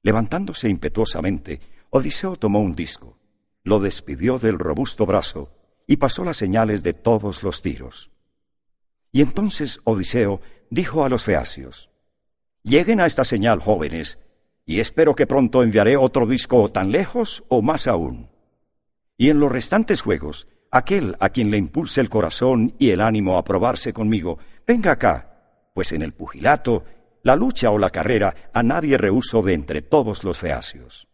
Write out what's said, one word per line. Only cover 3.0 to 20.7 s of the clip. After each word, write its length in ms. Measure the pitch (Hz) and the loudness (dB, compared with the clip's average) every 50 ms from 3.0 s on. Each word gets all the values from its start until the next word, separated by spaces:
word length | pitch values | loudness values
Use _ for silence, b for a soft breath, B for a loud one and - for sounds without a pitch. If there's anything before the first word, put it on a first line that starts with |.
| - 57 _ _ _ _ _ _ _ _ _ _ _ | -18 -20 _ _ _ _ _ _ _ _ _ _ _
lo 140 | - 107 104 | 0 0 2
despidió 600 | 101 98 - - - - 71 69 87 120 127 127 | 2 -2 -4 -6 -10 -12 -8 -4 -2 -2 -2 0
del 200 | 113 110 98 76 | 0 0 0 0
robusto 480 | 78 80 73 - 131 - - - - | -2 -4 -2 -2 -4 -6 -2 -2 -2
brazo 440 | 101 98 95 - - - 78 69 - _ _ _ _ _ _ _ | 0 0 -2 -2 -4 -10 -12 -14 -16 _ _ _ _ _ _ _
y 100 | - 143 | -2 0
pasó 280 | - 139 127 - - 180 | 2 2 -2 -2 -2 -4
las 120 | 180 156 | -6 -4
señales 460 | - 110 92 98 113 113 107 104 98 | -4 -4 0 0 0 0 0 -2 -2
de 120 | - 87 85 | -2 -4 -6
todos 480 | - - 117 117 107 104 101 92 - | -2 0 0 0 0 0 -6 -8 -6
los 200 | - 98 - - | -6 -6 -6 -4
tiros. 480 | - 90 65 52 57 65 - - - - _ _ _ _ _ _ _ _ _ _ _ _ _ _ _ _ _ _ _ _ | -8 -8 -8 -8 -14 -18 -18 -20 -20 -20 _ _ _ _ _ _ _ _ _ _ _ _ _ _ _ _ _ _ _ _
Y 80 | - 131 | 2 2
entonces 600 | 147 147 - 202 208 208 - - 151 131 - - _ | 2 4 2 0 -2 -2 -2 -4 -8 -8 -8 -4 _
Odiseo 560 | 117 113 98 90 - - 123 110 101 98 92 b b b b b _ | -2 -2 0 -2 -2 0 0 0 0 -2 -6 b b b b b _
dijo 340 | 117 147 180 - - 160 143 | -4 -4 -4 -2 -2 0 0
a 40 | 131 | 0
los 160 | 127 113 - | 0 -2 0
feacios: 680 | 110 92 73 60 - - 69 65 64 - - - _ _ _ _ _ _ _ _ _ _ _ _ _ _ _ | 0 -2 -2 -2 -4 -10 -14 -16 -18 -18 -20 -20 _ _ _ _ _ _ _ _ _ _ _ _ _ _ _
"Lleguen 380 | _ 104 131 156 175 208 226 208 | _ 4 4 4 4 4 2 4
a 60 | 175 | 4
esta 180 | 151 - - 127 | 2 2 0 0
señal, 360 | - 123 101 101 117 110 87 | 0 0 0 2 2 2 2
jóvenes, 580 | - 104 107 85 76 71 78 82 76 - - - - _ _ _ _ _ _ _ _ | 2 0 0 0 0 -6 -6 -8 -8 -10 -12 -16 -20 _ _ _ _ _ _ _ _
y 160 | - 80 98 | -4 -2 -2
espero 340 | 113 - - 156 160 151 131 | -2 -2 2 2 4 4 4
que 120 | - 143 | 2 0
pronto 360 | - 127 139 131 117 - 131 | 2 2 2 2 4 4 4
enviaré 340 | 123 113 101 107 101 110 135 | 4 4 4 4 4 4 4
otro 300 | 139 131 127 - 139 117 | 4 2 2 2 2 2
disco 440 | 107 131 120 - - 127 123 104 - | 2 0 -2 0 2 4 4 4 4
tan 200 | - 95 95 95 | 0 -2 -2 0
lejos 540 | 113 175 196 - - 240 226 - - - - - | 0 0 -2 -2 -4 -4 -4 -4 -8 -16 -4 0
o 140 | 127 120 | 0 2
más 240 | 104 139 160 - - | 2 0 -2 0 0
aún. 440 | 135 110 85 80 65 64 58 58 - _ _ _ _ _ _ _ _ _ _ _ _ _ _ _ _ _ | 0 0 0 -2 -4 -8 -12 -16 -20 _ _ _ _ _ _ _ _ _ _ _ _ _ _ _ _ _
Y 120 | - 120 147 | 2 4 4
en 100 | 151 147 | 6 6
los 140 | 147 139 | 4 2
restantes 480 | 131 127 120 - 180 220 220 - - 233 | 2 -2 -2 0 0 0 2 2 -2 -2
juegos, 480 | - - 92 76 69 73 - - - _ _ _ _ _ | 0 -2 -2 -2 -2 -10 -12 -12 -16 _ _ _ _ _